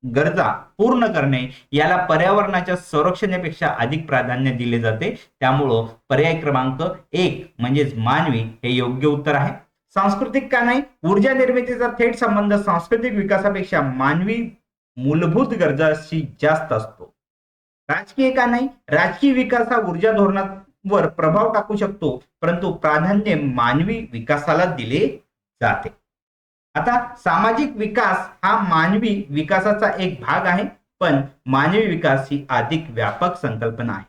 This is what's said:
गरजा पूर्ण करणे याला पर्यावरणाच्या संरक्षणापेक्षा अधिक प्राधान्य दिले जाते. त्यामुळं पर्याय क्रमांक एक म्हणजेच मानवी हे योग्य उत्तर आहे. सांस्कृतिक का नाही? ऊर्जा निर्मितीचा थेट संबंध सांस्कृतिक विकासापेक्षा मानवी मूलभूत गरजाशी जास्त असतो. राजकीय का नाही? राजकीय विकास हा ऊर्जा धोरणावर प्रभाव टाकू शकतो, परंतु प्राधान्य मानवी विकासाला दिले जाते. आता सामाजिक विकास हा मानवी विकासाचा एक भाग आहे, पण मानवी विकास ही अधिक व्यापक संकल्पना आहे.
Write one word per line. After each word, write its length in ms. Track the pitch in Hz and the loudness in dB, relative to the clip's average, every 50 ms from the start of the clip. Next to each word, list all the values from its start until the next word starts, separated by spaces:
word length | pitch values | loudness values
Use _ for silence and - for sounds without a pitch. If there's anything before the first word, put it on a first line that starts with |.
| - 127 117 | -10 -2 0
गरजा 360 | 123 151 165 - 185 151 104 - - - - _ - | 0 0 2 2 0 0 0 -2 -6 -10 -18 _ 0
पूर्ण 300 | 202 240 254 247 233 214 | 2 2 4 2 2 0
करणे 600 | 180 160 139 139 135 127 127 127 - - _ _ | 0 0 0 2 0 0 -2 -6 -12 -16 _ _
याला 340 | - 147 151 160 - - 180 | 0 0 2 2 2 0 2
पर्यावरणाच्या 720 | - 160 151 175 185 202 208 196 196 190 180 175 180 180 | 2 2 2 4 4 4 2 2 0 0 -2 -2 -2 -4
संरक्षणापेक्षा 920 | 180 - - - 151 151 185 180 - - 202 180 180 180 160 160 - 170 147 | -6 -6 -2 0 0 2 2 0 0 -2 -2 -2 -2 -4 -6 -6 -4 -4 -4
अधिक 400 | - 123 120 120 151 160 160 - | -2 -2 -2 -2 -2 -4 -4 -2
प्राधान्य 440 | 135 127 - 120 123 123 135 135 | -2 0 0 0 -2 0 0 0
दिले 280 | 123 117 120 120 117 117 | 0 -2 -2 0 0 0
जाते. 500 | 113 113 107 110 165 - - - - _ _ _ | 0 0 -2 0 -2 -6 -6 -8 -14 _ _ _
त्यामुळं 480 | - 127 131 139 147 131 117 113 113 113 - _ _ _ | 0 2 2 2 2 2 2 0 0 -2 -10 _ _ _
पर्याय 300 | 139 131 151 165 165 160 | 2 2 2 2 0 0
क्रमांक 440 | 160 147 135 127 131 131 131 135 160 185 185 - - _ - | -2 0 0 0 0 0 -2 -2 -4 -6 -6 -8 -14 _ -2
एक 400 | 170 180 170 - - - - _ - | 0 0 0 -2 -4 -12 -16 _ -6
म्हणजेच 340 | 117 123 135 147 143 117 107 117 | -2 0 2 2 2 0 0 -2
मानवी 420 | 110 117 135 156 175 160 123 113 | 0 2 2 2 2 2 0 0
हे 300 | 110 110 - - - 123 | -2 -4 -8 -8 -4 0
योग्य 380 | 127 123 123 120 127 131 139 151 | 0 0 0 0 -2 0 2 2
उत्तर 280 | 147 147 147 156 147 | 2 2 0 0 2
आहे. 180 | 139 143 180 - - - _ _ _ _ _ | 2 0 0 -2 -8 -14 _ _ _ _ _
सांस्कृतिक 600 | _ 196 196 202 202 202 262 226 208 269 262 - | _ 0 2 2 2 0 -2 -2 -2 -4 -2 0
का 100 | - 247 | 0 2
नाही? 200 | 240 240 247 269 285 - _ _ - | 2 2 2 0 -2 -4 _ _ 0
ऊर्जा 280 | 165 196 202 202 269 269 | 2 4 4 4 4 4
निर्मितीचा 540 | 262 254 254 247 247 240 247 247 233 240 233 | 2 2 4 2 0 0 -2 -2 -2 -2 -4
थेट 280 | - - 233 233 226 | 0 0 0 0 2
संबंध 380 | - 247 226 202 202 208 202 208 | 0 0 0 2 2 2 2 2
सांस्कृतिक 600 | 202 202 202 185 165 - - 226 226 233 247 208 | 2 2 2 0 0 0 0 -2 0 0 0 -2
विकासापेक्षा 680 | 202 196 196 202 190 196 202 196 190 185 - - 160 | -2 0 2 2 2 2 0 -2 -2 -4 -2 0 0
मानवी 680 | 139 135 127 131 131 139 151 170 185 208 226 233 233 233 - _ _ _ _ _ _ _ _ 123 | 0 0 -2 0 0 2 2 2 0 0 -2 -2 -4 -6 -10 _ _ _ _ _ _ _ _ -4
मूलभूत 500 | 127 139 151 160 175 160 - 220 262 - | -2 0 2 2 2 2 2 2 2 0
गरजाशी 880 | 233 190 175 156 139 139 160 156 151 156 - - 165 160 - - - _ | 0 0 0 0 2 2 2 2 0 0 -4 -6 -4 -4 -4 -6 -8 _
जास्त 320 | - 143 156 160 - - - | 0 2 2 0 0 -2 -4
असतो. 420 | 110 110 - - _ - - _ _ _ _ _ _ _ _ _ _ _ _ _ _ _ - | -4 -4 -6 -14 _ -20 -20 _ _ _ _ _ _ _ _ _ _ _ _ _ _ _ -6
राजकीय 420 | 147 175 196 - - - 269 262 | -6 -6 -6 -10 -2 0 0 2
का 140 | 262 262 240 | 2 2 2
नाही? 220 | 240 233 240 262 277 - _ _ - | 2 2 0 -2 -4 -6 _ _ -2
राजकीय 460 | 147 156 180 185 - - - 285 262 | 0 0 0 0 -2 2 2 2 4
विकास 340 | 247 254 208 240 240 233 233 | 2 2 0 0 0 0 0
हा 100 | 254 226 208 180 | 0 -2 0 -2
ऊर्जा 220 | 170 165 185 220 | -4 0 0 2
धोरणावर 960 | 220 202 202 196 196 196 190 190 - - - _ _ _ _ 196 202 - - - | 4 4 2 2 2 0 -2 -4 -8 -14 -18 _ _ _ _ 0 0 2 0 0
प्रभाव 460 | - - - 156 165 208 220 - - | -2 0 0 2 2 2 2 2 0
टाकू 220 | 214 208 - 214 | 0 -2 -2 -2
शकतो, 480 | 202 214 202 196 - 170 147 131 127 - _ _ _ | -2 -2 -2 -4 -4 -4 -4 -4 -4 -10 _ _ _
परंतु 320 | - 165 175 175 185 180 160 | -2 -2 -2 -2 -2 -4 -6
प्राधान्य 640 | - - 156 151 151 160 185 208 208 202 208 175 | -2 -2 0 0 2 2 2 2 0 2 0 -2
मानवी 720 | 151 143 139 123 120 117 120 127 143 165 202 233 226 226 - | 0 0 -2 -2 0 0 2 2 2 0 0 -2 -4 -6 -10
विकासाला 540 | - 113 110 - 147 143 - - 156 156 180 | -10 -12 -2 -2 -2 -2 0 0 2 2 2
दिले 420 | 180 180 - 120 110 123 160 208 269 - - _ _ _ _ _ _ _ _ | 0 -2 -4 -6 -4 0 0 0 0 -2 -6 _ _ _ _ _ _ _ _
जाते. 280 | 123 110 101 - - 110 - _ _ _ _ _ _ _ _ _ _ _ _ _ _ _ _ | -2 0 0 -2 -4 -10 -14 _ _ _ _ _ _ _ _ _ _ _ _ _ _ _ _
आता 420 | 151 - 240 240 247 240 - - | -2 0 2 0 0 0 -4 -12
सामाजिक 600 | - - 180 165 175 202 226 233 - 294 - - | -6 -2 -2 0 2 2 2 2 2 0 -2 -2
विकास 420 | 214 214 208 - 247 226 196 185 180 - - - _ - | -4 -6 -2 0 0 0 0 0 -2 -4 -8 -14 _ -2
हा 240 | 196 214 226 202 180 | 0 0 0 0 0
मानवी 540 | 165 160 160 175 202 208 240 220 202 196 - - | 2 2 2 2 2 2 2 0 -2 -2 -4 -4
विकासाचा 600 | 143 147 156 151 196 190 190 208 208 208 220 196 | -4 -4 -2 0 0 0 2 0 0 2 0 -2
एक 320 | - 196 190 175 143 - | 0 -2 -4 -4 -4 -6
भाग 240 | - - 147 180 - | -4 -2 -2 0 0
आहे, 180 | 180 175 190 226 - - _ _ _ _ _ | 0 0 0 0 -4 -6 _ _ _ _ _
पण 220 | 185 170 147 139 139 - - _ _ | 0 2 2 0 0 -2 -10 _ _
मानवी 400 | 131 131 135 143 160 185 214 226 | -2 0 2 2 2 2 2 2
विकास 420 | 202 170 156 - 147 135 131 - - | 2 0 0 0 0 0 0 -2 -4
ही 140 | 147 143 - - | -6 -6 -4 -2
अधिक 360 | 135 123 117 - 160 160 156 - | -2 -2 0 0 -2 -4 -4 -4
व्यापक 460 | 117 113 110 104 104 - 175 180 180 | -4 -2 -2 -2 -2 -2 -2 -4 -4
संकल्पना 580 | - - 127 113 107 117 113 113 113 120 117 - | -4 -6 -6 -4 -2 -4 -4 -4 -4 -6 -6 -6
आहे. 120 | - - | -8 -10